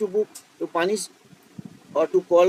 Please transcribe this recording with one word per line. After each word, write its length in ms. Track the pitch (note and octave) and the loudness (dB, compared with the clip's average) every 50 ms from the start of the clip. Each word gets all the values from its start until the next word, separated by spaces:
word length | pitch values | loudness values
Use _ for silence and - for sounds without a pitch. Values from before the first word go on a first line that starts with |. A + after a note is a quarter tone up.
to 60 | G#3+ G3 F3+ | -6 -4 -2
book, 160 | G#3+ G#3 - - - - _ _ - | -2 -4 -4 -6 -20 -20 _ _ -12
to 60 | E3 D#3+ - | -10 -6 -4
punish 280 | E3+ E3+ F#3 G#3+ G#3 - - _ _ _ _ - _ _ _ _ - - - - - - - - | -2 -2 -2 -2 -4 -6 -10 _ _ _ _ -20 _ _ _ _ -20 -20 -20 -20 -20 -16 -6 -2
or 120 | C#3+ D#3+ | -2 -2
to 140 | D#3+ - F#3 F3 - | 0 0 0 0 2
call 180 | F3 E3+ F3 | 4 4 4